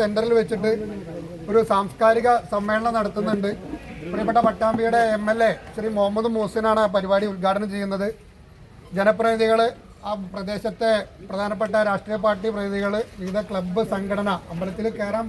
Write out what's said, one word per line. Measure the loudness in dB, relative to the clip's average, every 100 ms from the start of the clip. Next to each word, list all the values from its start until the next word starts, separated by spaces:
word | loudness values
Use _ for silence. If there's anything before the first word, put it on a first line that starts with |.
സെൻറ്ററിൽ | 0 0 2 2
വെച്ചിട്ട് | 2 0 0 -2 -4 -10 -12 -12 -12 -12 0
ഒരു | 2 4
സാംസ്കാരിക | 2 0 2 4 6 4 2 2
സമ്മേളനം | -2 0 0 0 0
നടത്തുന്നുണ്ട്. | -2 -2 -2 0 -2 -4 -8 -12 -12 -12 -8
പ്രിയപ്പെട്ട | -4 2 4 4
പട്ടാമ്പിയുടെ | 2 0 2 2 4 4 2
എം | 0
എൽ | 2 2
എ | 2 -6
ശ്രീ | -6 -4 0
മുഹമ്മദ് | 0 2 0 0
മൂസിനാണ് | -2 0 2 4
ആ | 4 2
പരിപാടി | 2 2 2
ഉദ്ഘാടനം | -2 0 0 -2
ചെയ്യുന്നത്. | -4 -4 -2 -4 -6 -16 -20 -20 -20 -20 -20 -8 0
ജനപ്രതിനിധികൾ, | 2 4 2 4 4 4 2 0 -16 -12 -8
ആ | -6 -8
പ്രദേശത്തെ | -8 -6 -4 -4 -2 2 2 0 -12 -10
പ്രധാനപ്പെട്ട | -4 -4 -2 0 2 2
രാഷ്ട്രീയ | 0 -2 0
പാർട്ടി | 0 0 -2
പ്രതിനിധികൾ, | -2 -2 -2 0 -2 -4 -6
വിവിധ | -4 -4 -2
ക്ലബ്ബ് | -4 -2 0 0
സംഘടന, | -2 -2 -2 -2 -2 -4
അമ്പലത്തിൽ | -6 -6 -4 -4 -4
കയറാൻ | -4 -4